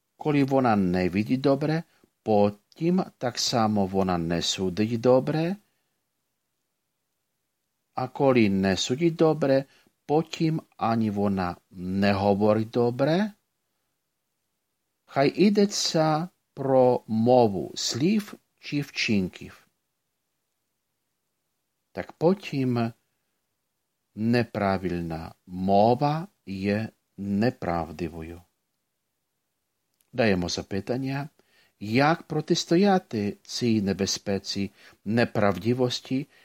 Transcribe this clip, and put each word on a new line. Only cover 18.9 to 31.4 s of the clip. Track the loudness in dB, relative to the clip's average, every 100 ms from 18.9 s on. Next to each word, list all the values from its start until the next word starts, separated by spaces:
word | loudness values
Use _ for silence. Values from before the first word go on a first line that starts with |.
| -6 0 0 0 -6 -18 -20 _ _ _ _ _ _ _ _ _ _ _ _ _ _ _ _ _ _ _ _ _ _ _
Так | -14 -14
потім | -2 0 0 -4 -4 -2 0 -2 -6 _ _ _ _ _ _ _ _ _ _ _ -4
неправильна | 0 2 0 -2 -2 0 -2 -4 -6 -8 -10 -18 -14
мова | -6 2 4 4 2 0 -4 -8 _ -12
є | -6 -2 -2 -4 -12 _ -12
неправдивою. | -4 0 0 -2 -4 -4 -6 -8 -8 -8 -14 -16 -20 _ _ _ _ _ _ _ _ _ _ _ _ _ _ _ _
Даємо | 0 2 2 0
запитання, | -6 -6 -6 -4 -6 -4 -8 -10 _